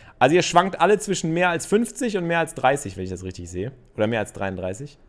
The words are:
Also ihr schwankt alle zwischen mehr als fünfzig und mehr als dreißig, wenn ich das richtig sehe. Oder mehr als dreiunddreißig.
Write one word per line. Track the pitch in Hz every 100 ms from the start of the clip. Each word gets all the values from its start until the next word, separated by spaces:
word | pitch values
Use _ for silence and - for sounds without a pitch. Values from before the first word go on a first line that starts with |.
| - -
Also | 131 175
ihr |
schwankt | - 175 185 -
alle | 180 208
zwischen | 202 180 165
mehr | 165 180
als | 165 -
fünfzig | 208 233 - 247 190
und | 170
mehr | 170
als | 160
dreißig, | - 131 143 - 90
wenn |
ich | 92
das | 90
richtig | 92 90 85
sehe. | 90 113 - - -
Oder | 110
mehr | 117
als | 101
dreiunddreißig. | - 98 92 92 98 143 -